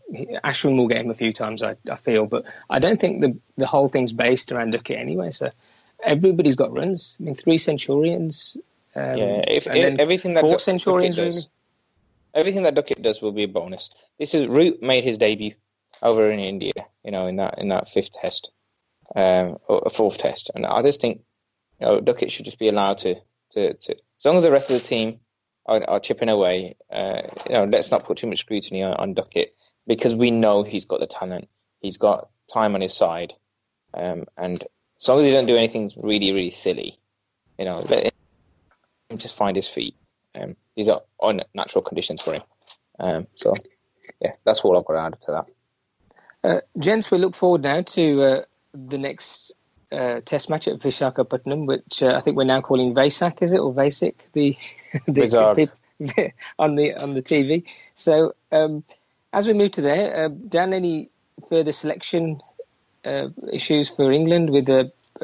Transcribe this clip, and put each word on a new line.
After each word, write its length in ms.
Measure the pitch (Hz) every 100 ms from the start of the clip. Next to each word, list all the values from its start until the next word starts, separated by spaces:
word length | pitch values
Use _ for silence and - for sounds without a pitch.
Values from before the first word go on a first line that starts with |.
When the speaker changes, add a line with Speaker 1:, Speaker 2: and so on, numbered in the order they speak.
| - 180 - -
Speaker 1:
Ashwin 320 | 139 135 143 131
will 100 | 117
get 120 | 117
him 120 | 117
a 40 |
few 180 | 110 113
times, 300 | 107 110 110
I, 140 | 110 - 123
I 60 | 127
feel, 300 | 135 110 107
but 180 | 117 - - -
I 100 | 139
don't 220 | 170 220
think 220 | 180 180
the, 160 | 135 117 _ -
the 100 | 135
whole 220 | 143 139
thing's 240 | 139 123
based 400 | 113 120 127 -
around 200 | 123 113
Duckett 260 | 117 - 117
anyway. 320 | 127 175 170
So 200 | - 131 - _ _ _ _
everybody's 540 | - 147 190 175 151 123
got 180 | 110
runs. 420 | 127 170 180 - -
I 40 |
mean, 100 | 165 135
three 200 | - 160
Centurions, 1040 | - 147 - 139 165 175 160 147 - 277 - _ _
um, 220 | 139 131 131
Speaker 2:
Yeah, 260 | 101 208 -
if, 160 | 143 151
Speaker 1:
and 120 | 139
Speaker 2:
if 40 |
Speaker 1:
then 180 | 175 139
Speaker 2:
everything 340 | 151 185 185
that 80 | 165
Speaker 1:
four 100 | 151
Speaker 2:
Duck-, 80 | 165
Speaker 1:
Centurions, 560 | - 185 190 180 180 170
Speaker 2:
Duckett 160 | 170
does, 40 | 170
Speaker 1:
really. 120 | - _ _ _ _ _ _ _ _
Speaker 2:
everything 280 | 151 185 196
that 100 | 175
Duckett 260 | 139 - 135
does 220 | 113 104
will 100 | 107
be 120 | 104
a 40 | 104
bonus. 400 | 95 90 92 - - _ -
This 160 | 147
is, 120 | 160 117
Root 360 | 131 175 -
made 220 | 123 131
his 120 | 127 110
debut 380 | 107 107 107 - _ _ _ -
over 280 | 117 110 107
in 80 | 107
India, 360 | 95 98 98 95 - _
you 80 | 107
know, 160 | 95 92
in 100 | 95
that, 200 | 95 -
in 100 | 101
that 200 | 92 -
fifth 240 | - -
test, 380 | - - - - _ _ _ _ _ _
um, 420 | 101 92 92 90 - -
or 200 | 95 -
fourth 280 | - 104 -
test, 320 | - - -
and 120 | - 110
I 160 | 113
just 180 | 135 143
think, 220 | 120 - _ _ _ _ _ _
you 60 | 117
know, 140 | 104
Duckett 300 | - 120 -
should 140 | -
just 140 | - -
be 100 | 110
allowed 300 | 104 98 98
to, 160 | 95 90 _ _ _
to, 200 | 107 98
to, 180 | - -
as 320 | - _ _
long 120 | 147 180
as 60 |
the 80 | 165
rest 160 | 139 -
of 100 | 127
the 40 | -
team 340 | 117 110 113 _ _ _ _
are, 180 | - 110 -
are 120 | 101
chipping 280 | - 120 113
away, 480 | 107 90 92 90 - _
uh, 300 | 98 95 - - - -
you 60 |
know, 100 | 120
let's 260 | 101 117 -
not 140 | -
put 140 | - -
too 80 | 117
much 140 | 85
scrutiny 420 | - 107 - 95
on, 120 | 95
on 200 | - 98
Duckett, 400 | 92 - 85 - _ _ _ -
because 280 | 113 123
we 160 | 117 120
know 340 | 113 107 101
he's 200 | 107 101
got 160 | - -
the 60 | -
talent, 420 | - 92 90 - _ _ _
he's 160 | 98 92
got 320 | 104 - - _ -
time 220 | 117 107
on 60 | 101
his 140 | 95
side, 380 | - 90 82 87 - _ _ _ _ _
um, 300 | - 90 85 - -
and 280 | 90 90 - - _ _
as 80 | -
long 120 | 139
as 60 | 147
he 40 |
doesn't 140 | 135 120
do 100 | 117
anything 360 | 113 113 104 -
really, 360 | 107 104 98
really 180 | 98 90
silly, 480 | - 95 69 50 - _ _ _ _ _ -
you 60 |
know, 220 | 92 85 -
let 240 | - 113 - _ _ _ _ _ _ _ _ _
him 100 | 113
just 180 | - -
find 200 | 101 95
his 120 | -
feet. 260 | - 58 - _ _ _
Um, 220 | 50 - - _
these 140 | - 107
are 140 | - - -
unnatural 600 | 110 98 - - - -
conditions 380 | - 85 - 82
for 120 | -
him. 80 | 76 - _ _ - _ -
Um, 280 | 90 82 -
so, 200 | - - 98 - _ _ _ - _
yeah, 120 | - -
that's 160 | - 107
all 160 | 101 87
I've 80 |
got 100 | -
to 60 | 80
add 200 | 82 -
to 100 | -
that. 140 | 76 - _ _ _ _ _ _ _ _ _
Speaker 1:
Uh, 160 | 170 175 - -
gents, 320 | 151 220 -
we 80 | 180
look 160 | 185
forward 280 | - 180 170
now 200 | 139 156
to, 400 | 180 - 160 139
uh, 200 | 135 135 - _ _
the 260 | 143 131 139
next, 560 | 139 - - - - - _ _ _
uh, 300 | 143 123 120
test 240 | 120 147 -
match 180 | 156 -
at 100 | -
Visakhapatnam, 880 | 139 - 131 135 - - 135 147 139
which, 360 | 135 - -
uh, 120 | 127
I 60 | 131
think 160 | 151 131
we're 80 |
now 160 | 131 131
calling 340 | - 131 127
Vesak, 480 | 123 143 - 175 -
is 100 | 175
it, 60 | 185
or 140 | 143
Vasic, 560 | 127 139 135 180 - _
the, 240 | 151 143 131 - - -
<laughs> 140 | 147 -
the 160 | 139
Speaker 2:
Vizag. 340 | 117 117 107 101
Speaker 1:
peop-, 760 | 143 - _ _ 143 220 170 -
<laughs> 140 | - -
on 160 | 156 147
the, 180 | 147
on 200 | - 143
the 80 | 135
T 200 | - 151
V. 220 | 135 165 - - -
So, 400 | - 170 156 160 - _
um, 320 | 156 156 151 - - _ _ _
as 140 | 202 214
we 80 |
move 180 | 208 202
to 80 | -
there, 460 | 143 165 208 160 160
uh, 20 |
Dan, 440 | 143 226 165 190
any 360 | 190 175 156 - _ _ - -
further 240 | 165 151
selection, 680 | 147 151 175 - 175 165 147 - - - _ _ _
uh, 240 | - 139 139 - -
issues 360 | - - 151 143
for 240 | - 135
England 380 | 143 160 170 160
with 160 | 139 131
the 260 | 135 131 - _ -